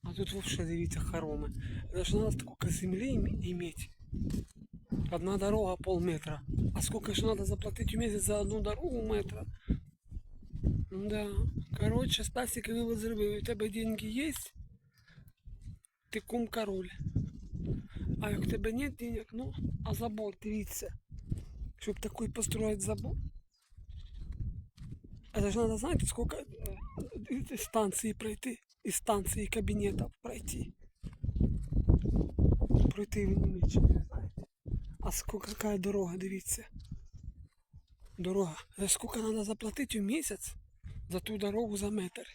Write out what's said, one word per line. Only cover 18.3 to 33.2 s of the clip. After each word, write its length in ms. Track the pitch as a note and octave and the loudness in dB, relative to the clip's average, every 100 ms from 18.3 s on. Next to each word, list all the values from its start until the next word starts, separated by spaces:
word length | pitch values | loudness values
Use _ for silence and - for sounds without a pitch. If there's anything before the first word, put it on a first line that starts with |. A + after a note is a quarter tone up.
як 100 | G3+ | 0
в 100 | G3+ | 0
тебе 220 | A3+ G#3+ | 0 -2
нет 240 | A#3 C#4+ - | -2 -4 -6
денег, 300 | A#3+ A3 A3 | -6 -6 -6
ну, 200 | A3+ C4 - - - | -8 -6 -4 -4 -4
а 100 | A3 | -2
забор, 400 | G#3+ A#3 G#3+ G#3+ - | -2 -2 -2 -6 -6
дивіться. 560 | G#3+ G#3+ G3+ - - - _ - - - - - - - | -4 -4 -4 -6 -8 -10 _ -14 -2 -2 -2 -10 -10 -6
Щоб 220 | - G3+ | -6 -4
такий 280 | G#3+ - A3 | -4 -4 -4
построїти 520 | - A3 A#3 A3 G#3 | -2 0 2 2 2
забор. 360 | G3 G#3+ B3 - - - - _ _ - - - - - - - - - - - - - - - - | 0 -2 -2 -2 -4 -8 -20 _ _ -20 -14 -14 -12 -10 -10 -4 -4 -4 -12 -14 -12 -12 -14 -18 -6
А 80 | G#3+ | 2
це 100 | G3+ | 2
ж 40 | G#3 | 4
треба, 200 | A3+ A3 | 2 2
знаєте, 300 | C4 E4+ - | 2 2 2
скільки, 300 | - - - | 0 -2 -2
е, 1200 | - - - A5 A#5 C6+ - - - B3+ - B3+ | -10 -8 -6 -6 -8 -8 -8 -8 -4 -4 -2 -6
станції 580 | - A3+ G#3 - A3 | 0 2 2 0 -2
пройти, 440 | G#3 A3 G#3+ C4 A#3 _ _ | -4 -6 -4 -6 -8 _ _
із 100 | - | -4
станції 520 | - - G3+ F#3+ - G#3 | -2 2 2 2 -2 0
кабінетів 600 | A3+ G3 G#3 G3+ - - - | 0 0 2 2 0 -2 -4
пройти. 500 | A#3 - - - - - - _ - - - - - - - - - - - - - - - - - - - | -8 -8 -6 -6 -6 -8 -20 _ -12 -4 -2 4 4 2 0 2 8 8 8 2 2 6 6 8 8 8 8
Пройти 360 | - G3+ G#3 | 6 0 2